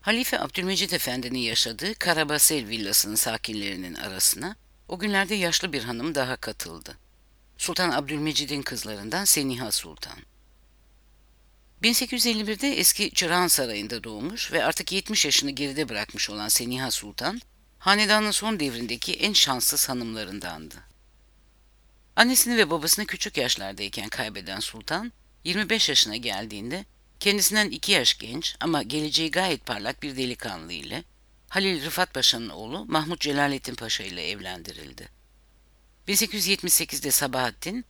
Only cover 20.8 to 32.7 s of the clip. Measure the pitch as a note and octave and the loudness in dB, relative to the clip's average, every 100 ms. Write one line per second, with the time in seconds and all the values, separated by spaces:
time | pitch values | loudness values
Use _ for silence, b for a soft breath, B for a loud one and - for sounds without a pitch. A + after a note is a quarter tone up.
20.8 | - _ _ _ _ _ _ _ _ _ | -20 _ _ _ _ _ _ _ _ _
21.8 | _ _ _ - A#3 B3+ A#3+ A#3+ F#3+ D#3+ | _ _ _ 4 6 6 4 4 4 4
22.8 | D3+ - G#3 F#3 G#3+ - B2 - G2 G2+ | 2 0 0 -4 -4 -2 0 0 -2 -6
23.8 | G2+ F#2+ G#2 - A2 G2+ F#2 F#2+ - A2 | -6 -6 -8 -4 -6 -6 -8 -8 -8 -8
24.8 | G#2+ E3 A#3 - _ _ E3 F3+ G#3+ A3 | -6 -4 -4 -12 _ _ -4 -2 0 2
25.8 | - C3 A2+ A2 A#2+ G2 A2 G#2 A2 E3 | 4 4 2 0 -4 -4 -6 -8 -6 -6
26.8 | G3+ _ _ _ G3+ G3+ F3 G#3+ G3+ D#3 | -8 _ _ _ 0 4 4 4 0 0
27.8 | - F#3+ A#2+ - A2 B2+ E3 - E3 D#3 | 2 4 4 2 -4 -6 -6 -4 0 0
28.8 | G#2+ D3+ D3+ C3 D#3+ D#3+ F#3+ D3 - A2 | 0 -2 0 0 0 2 0 0 -2 -4
29.8 | G#2 C3+ D3 C3 B2+ A#2+ A#2 F#2 D#2+ E2+ | -4 -6 -8 -4 -4 -4 -6 -8 -8 -10
30.8 | C#2+ C3 E3+ _ _ _ _ F#3+ G3 F3 | -8 -10 -10 _ _ _ _ 0 2 0
31.8 | C3+ - F3+ C3+ B2 A#2 A2+ D#2 A2 | -2 -2 -2 4 4 4 -2 -8 -8